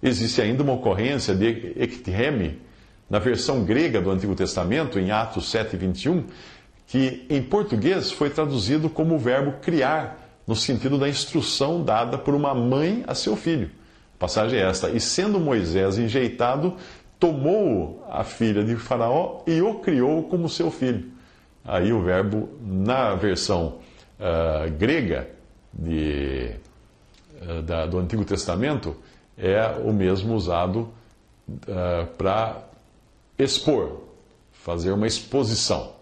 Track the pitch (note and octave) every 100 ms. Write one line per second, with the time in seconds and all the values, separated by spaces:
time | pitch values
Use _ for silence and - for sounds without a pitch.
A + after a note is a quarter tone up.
0 | - F#2+ A2+ - G#2+ B2+ C#3+ B2+ A2+ F#2
1 | A#2 C#3 - F#2+ A2 A2+ G2 G#2 B2+ -
2 | - F#2 B2+ C#3+ E2 C#2+ - - - -
3 | - G2+ B2 A2+ - C3+ F#2+ A#2 E3 G#2+
4 | F#2 F#2+ G2+ F#2 F2+ - F2 B2+ D#3 G2+
5 | F#2 G#2+ A2+ G2+ E2+ A2+ A2 F#2 F#2 F2+
6 | C3 F3 - - - - - - _ C3
7 | C3 B2+ - C#3+ B2 G#3 G#3 A2+ A#2+ F#3
8 | B2 - D3 D3 D#3 C3+ G2 D3 D#3 D#3
9 | D#3+ D#3+ A#2+ C3 C#3+ C#3 - E3 C3 D#3
10 | - - - - - A2 - A#2+ C3 C#3
11 | C#3 C#3 - D#3+ A#2+ - C#3 E3+ C#3 A2
12 | A#2+ C3 C#3 C#3+ D3 C3 A#2+ C3 D#3+ A3+
13 | - - - G#3+ - D#3+ E2+ - - -
14 | _ - F2+ - A2 B2 F#2+ F#2 E2+ A2+
15 | - - G3 G3+ D#3 A#2+ F2 F2 F#2+ G2
16 | A#2 B2+ A#2+ - A#2+ C3+ F3 F3+ - -
17 | - _ F3 D3+ C3+ G#3 F#3+ G#2 D2+ -
18 | - - - - A2+ G#2 G#2+ A#2 - B2
19 | A#2 C#3 F#3 - - E3 F#3+ G#3+ - D3
20 | B2+ D#3 D#3 F3+ E3 - E3+ - B2+ A2+
21 | E2+ - - - _ _ - F#2 F#2 A2+
22 | F2+ F#2 G2+ G#2+ - D3 A2+ F#2+ G2 C3
23 | A#2+ F#2+ G#2 F2+ - F#2 E2 - - -
24 | - - F#2+ E2 E2 D#2 D#2+ D2+ G#2+ D#3+
25 | A2 D2+ B1+ - - - - - E2 D#2+
26 | D2+ C#2+ C#2 C2+ B1 G#1+ - - - _
27 | _ - - - F2 E2 D#2+ E2 D#2+ F2+
28 | F2+ G#2+ G2 G2 - F2 B2+ C#3+ E2+ C#2+
29 | - - _ - F#2+ G2+ A2 - A#2 G#2+
30 | F#2 F#2+ G#2 A2+ F2 E2+ F2+ G2+ A2+ -
31 | - - _ _ - - - F#2+ F2+ F2
32 | E2+ - F#2 G#2 A2 - - - _ _
33 | _ _ _ _ C3+ - - C3+ D#2+ -
34 | - - _ _ _ - - F2 E2+ G2+
35 | A2 A2 - C3+ A#2 A2+ - F#2 - -